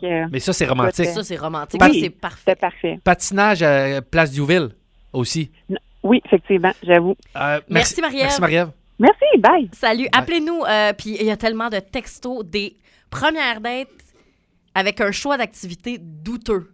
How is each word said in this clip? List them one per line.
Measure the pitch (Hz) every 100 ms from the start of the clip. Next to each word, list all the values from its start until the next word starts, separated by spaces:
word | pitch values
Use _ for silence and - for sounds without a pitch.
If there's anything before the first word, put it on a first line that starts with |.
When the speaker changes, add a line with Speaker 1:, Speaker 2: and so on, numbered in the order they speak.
| 180
Speaker 1:
que, |
euh, | 165 165
Speaker 2:
Mais | 175
ça, | -
c'est | 180 135
romantique. | 131 120 - 170
Speaker 1:
écoute, | 180
Speaker 3:
Ça, |
c'est | 196 165
romantique. | 156 156 147 -
Speaker 1:
oui, | 185 233
Speaker 3:
Ça, |
c'est | 185
parfait. | - 175 - -
Speaker 1:
c'était | 185
parfait. | 180 - 170 165
Speaker 2:
Patinage | - 175 - 196 208 190
à | 160 139 135 135
Place | 123 165 160
Diouville | 139 143 180 131 - _ _ _
aussi. | 131 120 160 147 _ -
Speaker 1:
N-, | 190 _ _
oui, | 190 247 -
effectivement, | 185 - 190 180 -
j'avoue. | 175 175 175 - _ 139
Speaker 2:
Euh, | 143 147 -
Speaker 3:
Merci, |
Speaker 2:
merci, | 185 240 -
Speaker 3:
Marie-Ève. | 320 269 269
Speaker 2:
merci, | 277
Marie-Ève. | 170 165 170 - _ -
Speaker 1:
Merci, | 254 - 587 415
bye. | 208 349 208
Speaker 3:
Salut. | - 240 226 269
Speaker 2:
Bye. | 247
Speaker 3:
Appelez-nous, | 262 339 311 339
euh, | 262 214 208 208
puis | 214 214
il | 220
y |
a | 208
tellement | 226 220 226
de | 202
textos | 190 254 - - 247 247 180
des | 208 202 _ _ _ _
premières | - 302 320 269 220
dates | 233 247 269 _ _ _ _ _ _ _ _ 190
avec | 196 202
un | 202
choix | 190 277 277
d'activité | 214 - 185 170 240 233
douteux. | 165 156 165 240 226 196 170